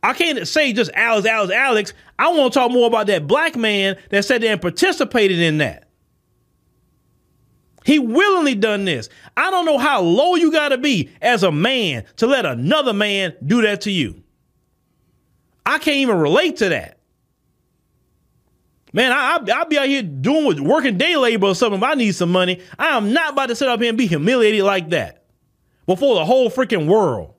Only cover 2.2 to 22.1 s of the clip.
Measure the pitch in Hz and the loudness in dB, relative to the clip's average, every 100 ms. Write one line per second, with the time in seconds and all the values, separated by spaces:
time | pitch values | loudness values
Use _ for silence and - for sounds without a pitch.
2.2 | 294 339 262 269 247 247 233 226 208 190 | 0 2 2 2 2 2 2 2 0 -2
3.2 | 147 254 330 311 220 202 196 190 - 196 | 0 0 0 -2 -2 0 -2 -4 -4 -4
4.2 | 202 247 226 208 180 175 370 349 277 247 | 0 0 0 -2 -4 0 0 0 -2 2
5.2 | 202 175 170 151 135 - _ _ _ _ | 2 2 0 0 -2 -6 _ _ _ _
6.2 | _ _ _ _ _ _ _ _ _ _ | _ _ _ _ _ _ _ _ _ _
7.2 | _ _ _ _ _ _ - 302 240 240 | _ _ _ _ _ _ 0 2 2 2
8.2 | 415 381 302 226 220 208 196 143 104 - | 2 2 0 0 -2 -2 -2 -4 -8 -18
9.2 | - - 320 381 339 285 277 262 175 185 | -12 -4 -2 0 0 0 0 0 2 2
10.2 | 330 359 320 320 294 262 294 226 - - | 2 2 2 2 0 -2 0 -2 -4 -4
11.2 | 226 240 185 147 202 262 202 127 - - | 0 2 0 0 -2 0 -2 -6 -10 -4
12.2 | 226 269 185 120 135 302 269 202 208 196 | 0 0 -2 -4 -2 0 0 -2 -2 -2
13.2 | 185 - 139 240 214 202 214 185 120 - | -4 -6 -2 0 2 0 -4 -2 -4 -6
14.2 | _ _ _ _ _ _ _ _ _ _ | _ _ _ _ _ _ _ _ _ _
15.2 | _ _ _ _ - 294 302 285 269 196 | _ _ _ _ -4 -2 0 0 2 2
16.2 | 147 196 339 - 202 139 - _ _ _ | 2 2 2 0 -2 -2 -6 _ _ _
17.2 | _ _ _ _ _ _ _ _ _ _ | _ _ _ _ _ _ _ _ _ _
18.2 | _ _ _ _ _ _ _ 180 254 254 | _ _ _ _ _ _ _ -2 0 0
19.2 | 262 330 247 254 330 302 277 277 202 135 | 0 -2 -2 -4 0 -2 0 -2 -4 -6
20.2 | 143 302 294 151 139 294 262 185 311 330 | -2 0 0 -2 0 0 0 0 0 2
21.2 | 247 226 196 185 233 196 233 302 226 | 0 2 0 0 -2 0 -2 0 -2